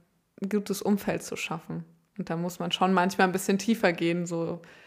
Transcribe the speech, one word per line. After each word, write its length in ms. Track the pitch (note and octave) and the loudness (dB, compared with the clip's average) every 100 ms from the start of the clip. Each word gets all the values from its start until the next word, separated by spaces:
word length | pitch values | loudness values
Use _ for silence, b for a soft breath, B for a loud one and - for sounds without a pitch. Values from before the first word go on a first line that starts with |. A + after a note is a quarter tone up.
| _ _ _ - | _ _ _ -8
ein 80 | G3 | -4
gutes 320 | G#3 G3+ G3 | -2 -2 -2
Umfeld 420 | - G3+ - E3+ | 0 0 0 -4
zu 140 | - - | -6 -8
schaffen. 480 | - E3 - E3 E3 _ _ - | -6 -8 -8 -10 -10 _ _ -10
Und 140 | E3+ | -6
da 60 | E3 | -4
muss 220 | F3 - | -4 -4
man 140 | F3 | -4
schon 200 | - F#3 | 2 4
manchmal 340 | F#3 F#3 G3 F#3 | 4 4 4 4
ein 60 | |
bisschen 260 | F#3 - G3 | 2 0 0
tiefer 340 | A3+ A3 F#3 | 2 2 2
gehen, 320 | E3+ E3+ F3 | 2 0 0
so 380 | E3+ E3 E3 E3+ - B | -2 -2 -2 -6 -10 B